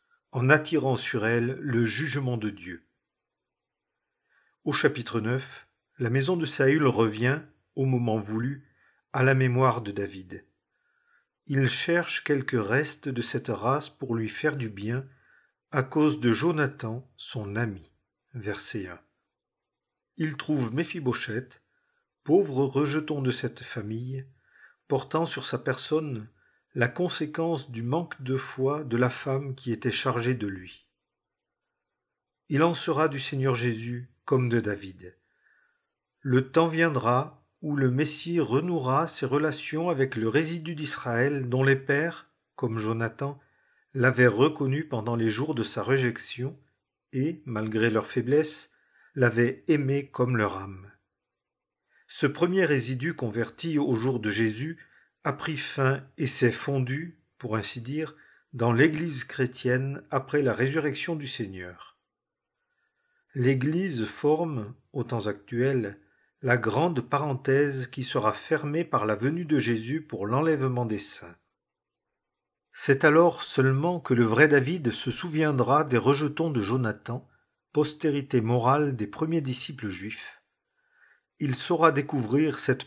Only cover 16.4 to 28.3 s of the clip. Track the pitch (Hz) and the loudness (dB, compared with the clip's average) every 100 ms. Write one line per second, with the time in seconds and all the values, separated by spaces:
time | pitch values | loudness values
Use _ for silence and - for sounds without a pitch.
16.4 | - 151 139 - 113 120 - - - 123 | 2 0 -2 -4 -8 -8 -12 -16 -12 -8
17.4 | 101 104 117 92 - _ _ _ _ 120 | -6 -2 -2 -4 -14 _ _ _ _ -10
18.4 | 101 101 - 107 90 87 _ _ _ _ | -6 -6 -6 -8 -10 -14 _ _ _ _
19.4 | _ _ _ _ _ _ _ - 156 135 | _ _ _ _ _ _ _ -6 -6 -4
20.4 | - 147 117 131 175 175 127 - - 110 | -2 0 0 -2 -4 -4 -2 -2 -4 -6
21.4 | 135 - _ _ _ _ _ _ - 180 | -8 -16 _ _ _ _ _ _ 2 4
22.4 | 165 131 139 139 147 151 151 147 131 120 | 4 0 0 0 0 0 -4 -2 -2 -2
23.4 | 123 - - 120 104 113 127 135 135 _ | -4 -8 -12 -10 -8 -8 -8 -10 -12 _
24.4 | _ _ - _ - 135 - 160 165 135 | _ _ -20 _ -4 -4 -2 -2 -2 -6
25.4 | - 117 135 131 - 156 151 113 107 _ | -6 -4 -4 -6 -2 -2 -2 -8 -10 _
26.4 | _ _ _ - 120 - 180 - 151 156 | _ _ _ 0 0 2 -2 -2 -6 -2
27.4 | 165 151 131 113 120 156 170 - 127 | -2 -2 -6 -8 -2 -2 -2 -8 -4